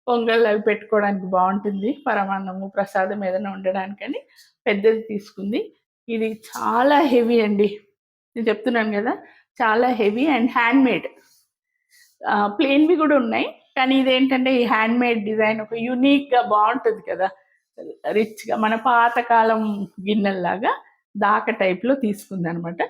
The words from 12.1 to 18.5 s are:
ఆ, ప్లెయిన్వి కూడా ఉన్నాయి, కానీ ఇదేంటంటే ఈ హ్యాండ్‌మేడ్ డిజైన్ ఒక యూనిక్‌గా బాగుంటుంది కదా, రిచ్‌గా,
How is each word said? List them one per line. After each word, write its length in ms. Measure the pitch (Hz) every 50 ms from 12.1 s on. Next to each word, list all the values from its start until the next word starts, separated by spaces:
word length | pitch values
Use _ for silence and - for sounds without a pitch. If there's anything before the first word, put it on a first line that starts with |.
| _ _ -
ఆ, 200 | - 214 208 208
ప్లెయిన్వి 500 | 208 208 - 302 269 277 285 311 311 359
కూడా 200 | 302 311 294 294
ఉన్నాయి, 380 | 277 240 226 220 233 - 571 - _ _ _ _
కానీ 240 | 277 262 262 269 269
ఇదేంటంటే 600 | 262 262 254 254 269 262 269 262 254 262 269 247
ఈ 40 | 240
హ్యాండ్‌మేడ్ 600 | 214 233 220 220 226 233 240 247 240 233 226 202
డిజైన్ 360 | 208 220 220 220 214 220 220
ఒక 140 | 214 - 226
యూనిక్‌గా 680 | 233 226 247 254 247 254 277 285 277 277 - 247 247 233
బాగుంటుంది 600 | 208 208 214 208 220 247 262 - 226 208 196 - -
కదా, 180 | 175 170 185 190 - _ _ _ _ _ _ _ _ - - - - - - 147
రిచ్‌గా, 460 | 180 208 220 220 - - - 220